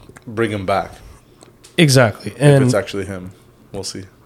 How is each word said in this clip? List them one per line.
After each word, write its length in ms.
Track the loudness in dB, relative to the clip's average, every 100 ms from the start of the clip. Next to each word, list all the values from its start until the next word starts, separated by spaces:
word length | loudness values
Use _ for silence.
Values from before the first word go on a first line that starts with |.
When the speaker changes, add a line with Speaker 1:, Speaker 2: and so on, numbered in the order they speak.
| -20 -20 -10
Speaker 1:
bring 240 | -4 -2
him 120 | -2
back. 280 | -2 -4 -4 -12 -20 -20 _ _ -20 _ -6 2
Speaker 2:
Exactly. 540 | 4 4 2 0 -12
Speaker 1:
If 100 | 0
Speaker 2:
And 240 | 4 6
Speaker 1:
it's 80 | 4
actually 320 | 0 -4 -8
him. 280 | -10 -10 -14 -18 _ _ _
We'll 100 | -14
see. 220 | -12 -14 -16 _